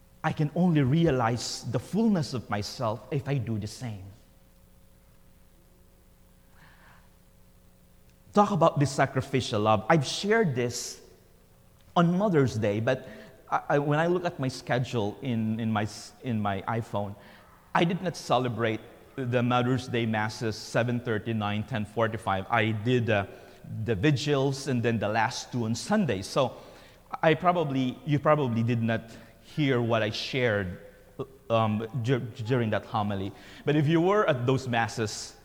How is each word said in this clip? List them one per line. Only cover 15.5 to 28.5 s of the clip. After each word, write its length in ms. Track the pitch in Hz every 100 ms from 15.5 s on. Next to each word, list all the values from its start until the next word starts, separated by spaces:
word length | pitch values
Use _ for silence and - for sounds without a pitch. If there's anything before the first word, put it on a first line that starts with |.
| 110
in 120 | 113
my 120 | 110
s-, 280 | 107 - - -
in 160 | 131 110
my 220 | 101 98 -
iPhone, 480 | 117 110 104 101 101 - - - - -
I 100 | -
did 180 | 170 175
not 160 | 185 -
celebrate 640 | - 127 127 107 113 113 - - - -
the 260 | 127 123
Mother's 460 | 120 123 123 127 -
Day 180 | 117 113
Masses, 500 | 110 110 - 117 104
seven 440 | - 135 117 120
thirty, 340 | 120 107 117
nine, 300 | 113 104 104
ten 220 | 107 117 104
forty-five. 600 | - 113 107 - 95 98
I 220 | 117 110
did, 380 | 110 107 127 113
uh, 160 | 107 98 - - - - 110 110
the 100 | 107
vigils 720 | 135 139 151 143 139 139 -
and 140 | 123
then 160 | 117 113
the 80 | 104
last 440 | 110 113 - -
two 140 | 123 110
on 80 |
Sunday. 480 | 113 - 214 175 98
So 320 | 98 - 131 - - - - - - -
I 100 | 165
probably, 640 | 156 175 180 151 135 127 123 -
you 140 | 143
probably 420 | 151 147 135